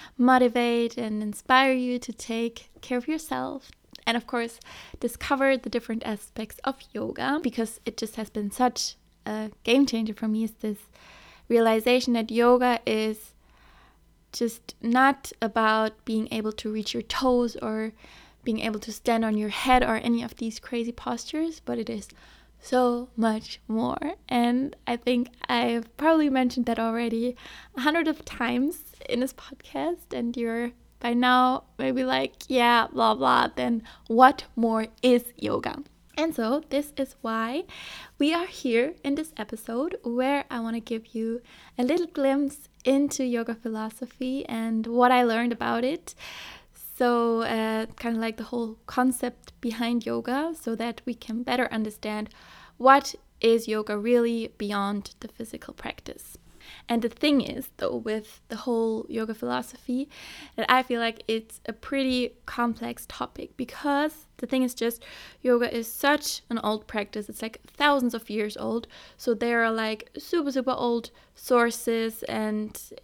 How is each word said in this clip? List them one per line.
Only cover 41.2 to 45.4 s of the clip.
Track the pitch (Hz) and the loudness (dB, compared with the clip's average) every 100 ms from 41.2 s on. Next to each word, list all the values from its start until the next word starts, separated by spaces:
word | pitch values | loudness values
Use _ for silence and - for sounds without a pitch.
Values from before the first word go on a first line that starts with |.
| 226 233 - - - - | -4 -6 -10 -20 -12 -2
a | |
little | 247 349 330 | 2 2 0
glimpse | 302 269 277 277 - - _ 247 | 0 2 2 0 -4 -20 _ 2
into | 269 285 - | 4 4 0
yoga | 254 233 226 | -2 -2 -4
philosophy | 226 226 220 220 - 247 - 254 269 - | -6 -6 -6 -6 -8 -12 -6 -4 -4 -4
and | 226 226 220 226 | -4 -2 -2 0
what | 240 247 | 6 8
I | 247 | 8
learned | 240 226 | 6 4